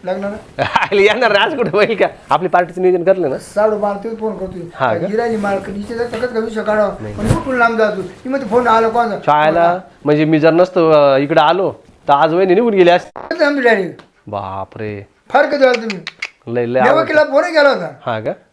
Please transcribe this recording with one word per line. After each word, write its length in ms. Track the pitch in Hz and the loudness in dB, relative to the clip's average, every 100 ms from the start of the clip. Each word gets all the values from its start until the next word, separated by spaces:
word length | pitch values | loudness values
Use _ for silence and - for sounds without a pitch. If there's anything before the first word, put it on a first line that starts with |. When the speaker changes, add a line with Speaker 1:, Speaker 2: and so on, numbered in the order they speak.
Speaker 1:
लग्नाला. 600 | 185 196 202 208 - - | -6 -6 -6 -8 -14 -4
Speaker 2:
<laughs> 180 | 131 - | -2 0
आले 200 | 175 202 | 0 2
येणार 300 | 196 220 240 | 4 4 2
नाही, 140 | 202 226 | 2 2
आज 120 | 294 | 0
कुठे 120 | 214 | -2
होईल 220 | 185 202 208 | 0 0 2
का? 100 | 185 - - | -2 -2 -2
आपली 180 | 147 180 | -2 2
पार्टीचं 340 | 180 175 180 | 0 0 0
नियोजन 220 | 185 180 | 2 2
करलं 260 | 165 160 156 | 2 0 0
ना? 80 | 135 | -4
Speaker 1:
साडू 400 | - - 214 208 | -6 -2 0 0
बारा 260 | 208 196 | -4 -4
तेच 160 | 226 214 | -8 -8
फोन 180 | 220 185 | -8 -8
करतोय. 240 | 185 185 165 | -10 -10 -14
Speaker 2:
हा 240 | - 131 110 | -4 -2 -2
का? 100 | 180 | -2
Speaker 1:
हिराणी 280 | 214 233 220 | -2 -2 -2
मालक, 340 | 202 196 196 | -2 -4 -6
हिच्या 280 | 196 202 233 | -10 -10 -8
जास्त 180 | 240 226 | -6 -6
कसं 100 | 247 | -6
काय 160 | 226 | -4
विषय 220 | 233 214 | -6 -6
काढावा? 320 | 202 214 202 - | -2 0 0 -4
Speaker 2:
नाही. 160 | 110 104 | -10 -6
Speaker 1:
पण 120 | 214 | -2
कुठून 280 | 320 269 254 | -2 0 2
लांब 220 | 233 226 | 2 2
जातो? 240 | 214 190 | 0 -2
ही 280 | 180 - 254 | -10 -12 -6
म्हणते, 160 | 277 220 | -6 0
फोन 220 | 233 240 | 0 2
आला 220 | 226 226 | 2 2
कोणाचा? 280 | 226 294 294 | 0 -2 -2
Speaker 2:
शाळेला, 600 | - 151 156 165 170 180 - _ 147 | 0 2 2 2 2 0 -8 _ 0
म्हणजे 200 | 151 156 | 2 2
मी 140 | 160 | 4
जर 120 | 160 | 4
नसतो, 400 | 165 180 185 160 | 4 2 2 4
अ, 260 | 156 143 135 | 6 4 2
इकडे 240 | 143 160 | 2 2
आलो, 320 | 151 175 180 107 _ _ - | 4 2 -2 -6 _ _ 0
तर 60 | |
आज 200 | 143 160 | 2 4
वहिनी 220 | 165 190 180 | 2 2 2
निघून 180 | 240 | 2
गेली 160 | 196 175 | 4 4
असती. 300 | 175 - - | 4 0 -18
Speaker 1:
आमचं 420 | - 349 294 285 | -16 -2 -2 2
डायरेक्ट. 400 | 247 214 180 - - _ - | 2 2 -2 -10 -20 _ -10
Speaker 2:
बापरे. 800 | 101 95 98 95 - 107 101 101 _ _ | -10 -8 -10 -12 -10 -10 -10 -14 _ _
Speaker 1:
फार 160 | 262 285 | 0 0
कधी 180 | 285 | 2
आला 100 | 262 | 2
तुम्ही? 260 | 240 220 190 - _ - _ - | 2 -4 -10 -12 _ -16 _ -8
Speaker 2:
लय, 120 | 120 117 | -4 -2
लय 160 | 123 | 0
Speaker 1:
मी 80 | 247 | 2
Speaker 2:
आवडतं. 140 | 302 | 2
Speaker 1:
वकिला 200 | 320 302 | 2 0
फोन 200 | 285 277 | 2 0
केला 260 | 349 330 285 | 0 0 0
होता. 240 | 220 165 139 - | -2 -6 -10 -8
Speaker 2:
हा 140 | 110 | -6
का? 120 | 113 190 _ | -6 -10 _